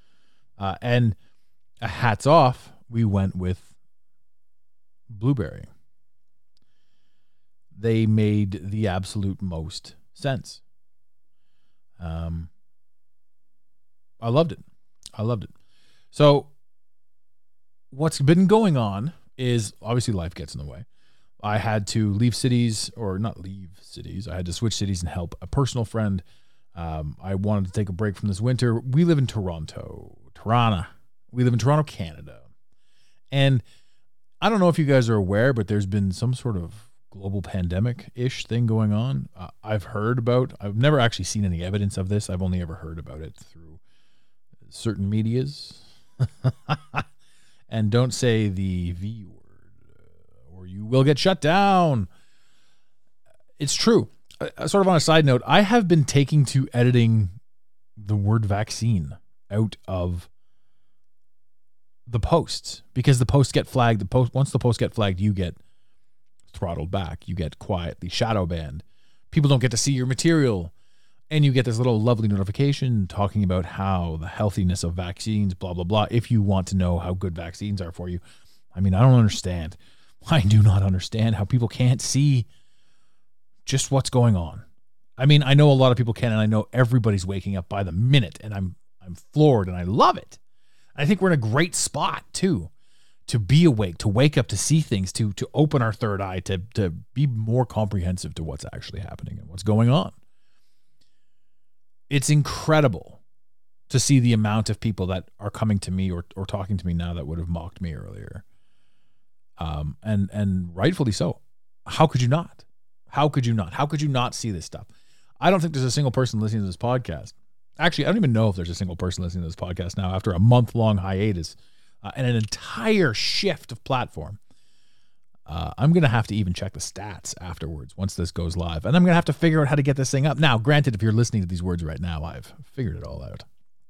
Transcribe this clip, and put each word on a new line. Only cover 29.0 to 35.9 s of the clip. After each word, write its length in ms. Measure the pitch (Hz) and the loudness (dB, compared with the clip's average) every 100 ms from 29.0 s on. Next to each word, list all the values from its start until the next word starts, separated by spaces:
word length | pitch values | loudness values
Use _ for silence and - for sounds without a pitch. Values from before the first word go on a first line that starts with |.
| 170 | 4
live 140 | 151 | 2
in 80 | 123 | 0
Toronto. 880 | 107 92 82 76 - - - - - - | -2 -6 -6 -10 -12 -16 -16 -18 -20 -20
Toronto. 540 | - 101 120 117 92 92 - - - - | -10 0 2 2 0 -4 -14 -20 -20 -8
We 120 | 123 | 0
live 100 | 123 | 2
in 60 | 117 | 2
Toronto, 240 | 117 151 | 2 2
Canada. 580 | 147 - 85 82 - 58 - - - - - - - - - | 0 -6 -12 -12 -18 -20 -20 -20 -20 -20 -20 -20 -20 -20 -6
And 300 | 139 139 127 - - - - - - - - | 0 2 2 -2 -16 -20 -20 -20 -20 -20 -4
I 80 | 185 | 0
don't 100 | 220 | 4
know 100 | 175 | 4
if 100 | 165 | 4
you 60 | 139 | 4
guys 220 | 135 117 | 4 4
are 80 | 110 | 2
aware, 380 | 92 101 131 | 2 2 2
but 140 | 117 98 | 2 0
there's 180 | 104 | -2
been 260 | 95 | 0